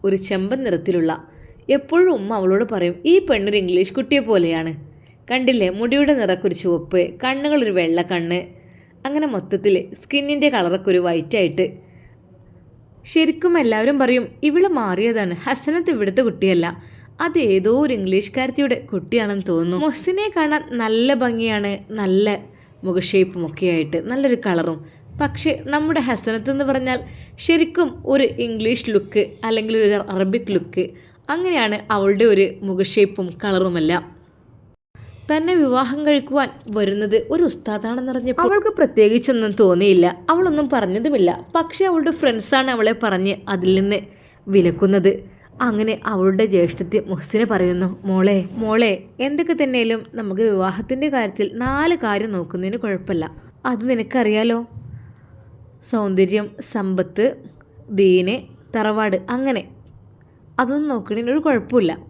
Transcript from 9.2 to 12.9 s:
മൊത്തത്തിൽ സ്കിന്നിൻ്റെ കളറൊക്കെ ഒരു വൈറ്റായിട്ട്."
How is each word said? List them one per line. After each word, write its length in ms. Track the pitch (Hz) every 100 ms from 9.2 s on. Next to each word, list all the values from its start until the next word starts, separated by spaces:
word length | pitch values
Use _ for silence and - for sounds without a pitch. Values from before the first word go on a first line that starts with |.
| 302
മൊത്തത്തിൽ 480 | 208 - 196 202 185 -
സ്കിന്നിൻ്റെ 540 | - - 285 285 294 285
കളറൊക്കെ 420 | 240 175 190 190
ഒരു 80 | 180
വൈറ്റായിട്ട്." 680 | 175 165 156 220 175 147 185 - - - - - _ - - - - - -